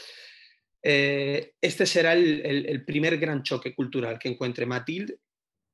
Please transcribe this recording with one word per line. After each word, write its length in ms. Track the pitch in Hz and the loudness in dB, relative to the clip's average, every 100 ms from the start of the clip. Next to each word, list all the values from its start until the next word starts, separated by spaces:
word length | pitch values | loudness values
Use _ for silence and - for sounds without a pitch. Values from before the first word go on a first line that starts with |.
| - - - - - _ _ _ | -20 -20 -20 -20 -20 _ _ _
Eh, 680 | - 139 143 139 139 143 - _ | 2 4 4 0 -2 -4 -6 _
este 260 | 170 - 190 | -2 0 2
será 280 | 180 165 | 4 6
el, 320 | 170 170 151 151 | 6 4 2 0
el, 200 | 139 139 | -2 -2
el 180 | 139 131 | -6 -2
primer 320 | 143 160 160 | 0 0 0
gran 240 | 160 143 | 0 -2
choque 320 | 143 170 135 | -2 -4 -4
cultural 460 | - 127 135 117 113 | -6 -4 -4 -4 -4
que 100 | 131 | -6
encuentre 380 | 120 123 120 123 | -4 -4 -4 -4
Mathilde 520 | 123 123 170 208 - _ _ _ _ _ | -4 -6 -6 -8 -12 _ _ _ _ _